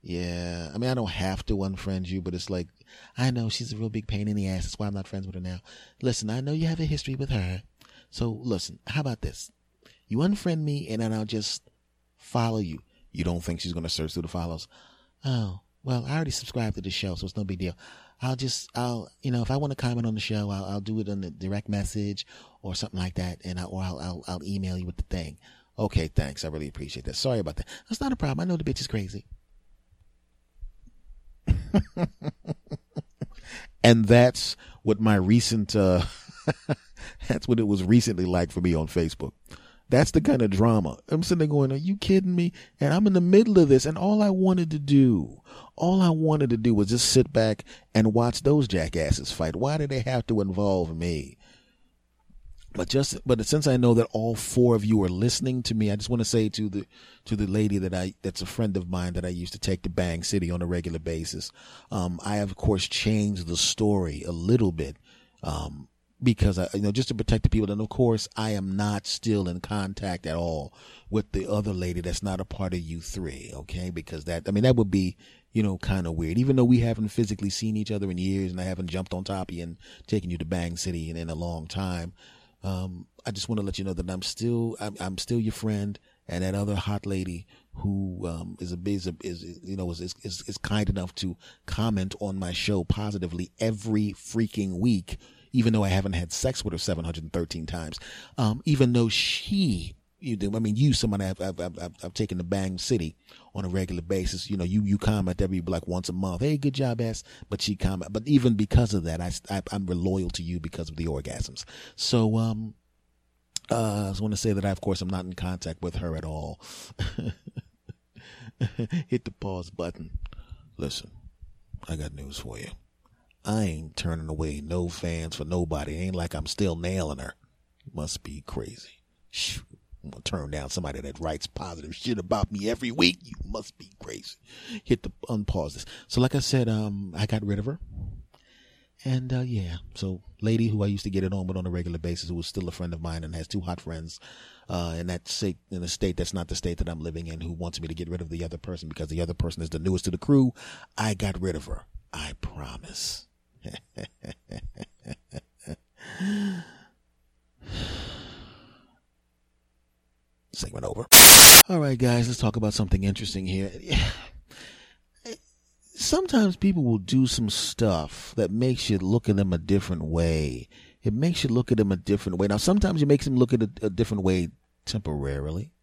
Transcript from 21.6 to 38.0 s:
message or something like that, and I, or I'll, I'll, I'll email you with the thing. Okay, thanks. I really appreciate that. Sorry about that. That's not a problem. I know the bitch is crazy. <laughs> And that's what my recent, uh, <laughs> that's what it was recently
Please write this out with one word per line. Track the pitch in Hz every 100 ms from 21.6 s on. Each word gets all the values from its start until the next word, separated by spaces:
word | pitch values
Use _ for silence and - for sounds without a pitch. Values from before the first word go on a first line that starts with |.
| -
message | 101 98 107 101 101 - - - _
or | 98
something | 90 - 92
like | 90
that, | 87 90 87
and | 90 90
I, |
or | 90 92
I'll, | 92 82
I'll, | 85 - -
I'll | 90
email | 78 98 185 185
you | 87
with | 90
the |
thing. | - 92 78 71 - - _ -
Okay, | 104 - 80
thanks. | - 71 69
I | 80
really | 76 73
appreciate | 69 69 64 62
that. |
Sorry | - 135 120
about | 82 73
that. | - - _
That's | 226
not | 277
a | 254
problem. | 147 135
I | 175
know | 175
the |
bitch | 147 131
is | 131
crazy. | 110 95 101 - - _ - _ - _ _ _ _ _ _ _ _ - - - - - - - - -
<laughs> | - - 202 - - 170 - 151 - - 156 - 151 _ - - _ - - - - - -
And | 117 117
that's | 104 120 123 - - - - -
what | 120 101
my | 110
recent, | 104 92 117 113 117 101 110
uh, | 95 90 - - - - - - -
<laughs> | - - - - - -
that's | 113 -
what | 117
it | 110
was | 101
recently | 92 117